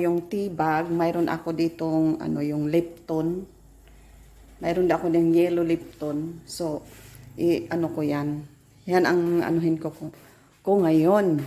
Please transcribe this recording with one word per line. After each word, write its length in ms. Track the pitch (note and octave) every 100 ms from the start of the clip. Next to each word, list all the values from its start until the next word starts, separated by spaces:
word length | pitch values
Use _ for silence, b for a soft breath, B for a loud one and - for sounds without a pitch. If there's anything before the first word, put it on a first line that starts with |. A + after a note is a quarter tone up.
yung 320 | F3 F3 F3
tea 160 | G3+ G3+
bag. 400 | D#3+ D#3+ D#3 E3+
Mayroon 400 | E3+ E3+ E3+ E3
ako 240 | E3 E3+
ditong, 640 | D#3+ E3 E3 D#3+ D#3+ D#3+ D#3
ano, 160 | D#3 D#3
yung 320 | D3 D3 D3
Lipton. 720 | E3 E3+ - - D#3+ D#3+ F3+ G3 - - - - b b b b b b -
Mayroon 240 | E3 F3 F3+
din 80 | E3
ako 100 | F3
ng 160 | E3 E3 E3
yellow 240 | F3 E3+
Lipton. 800 | E3 E3 - - D3+ D3 E3 E3 -
So, 320 | - E3 D3 - B B B B -
i-, 320 | E3+ D#3+ -
ano 240 | E3+ D#3+
ko 80 | -
yan. 480 | D3+ D3 D3 D3 D3 - _ _ -
Yan 160 | F3+
ang 400 | E3 F3 E3+ E3+
anuhin 320 | - E3 E3 D#3+
ko, 160 | D#3
ko, 160 | - D#3 - B B B _
ko 160 | - G3+
ngayon. 640 | E3 D#3+ D#3+ G#3 F#3+ D3+